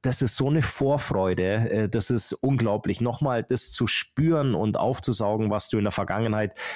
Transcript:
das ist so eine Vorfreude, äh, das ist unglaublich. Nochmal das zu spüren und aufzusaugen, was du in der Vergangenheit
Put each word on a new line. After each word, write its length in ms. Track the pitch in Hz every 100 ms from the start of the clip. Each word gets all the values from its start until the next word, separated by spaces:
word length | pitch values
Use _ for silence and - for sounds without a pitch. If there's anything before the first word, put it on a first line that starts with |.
das 180 | 131 123
ist 140 | 131 -
so 120 | 135
eine 140 | 156
Vorfreude, 1080 | 117 - 139 143 - 98 95 90 92 107 113
äh, 180 | 107 107
das 220 | 117 -
ist 220 | 120 -
unglaublich. 640 | - 135 135 113 104 - -
Nochmal 420 | 120 117 143 120
das 300 | - 127 -
zu 140 | - 120
spüren 680 | - - - 156 160 139
und 220 | 90 107 -
aufzusaugen, 760 | 107 131 - 117 104 107 107
was 180 | 104 -
du 100 | 113
in 60 |
der 60 | 101
Vergangenheit 640 | 101 95 98 113 107 104 - -